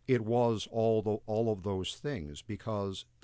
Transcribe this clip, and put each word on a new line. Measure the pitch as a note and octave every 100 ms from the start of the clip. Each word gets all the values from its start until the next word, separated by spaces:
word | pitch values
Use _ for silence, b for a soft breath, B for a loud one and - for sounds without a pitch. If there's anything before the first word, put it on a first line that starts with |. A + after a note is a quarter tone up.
| -
it | B2
was | A2 A#2+ A#2 G#2+ -
all | A2+ A2+ A2
the, | G#2+ G#2 -
all | G#2+ A#2
of | G2+
those | F#2+ F#2+ F2+ -
things, | D3 B2 D2 C#2+
because | - G#2 A2+ G#2 G2 F#2+ - _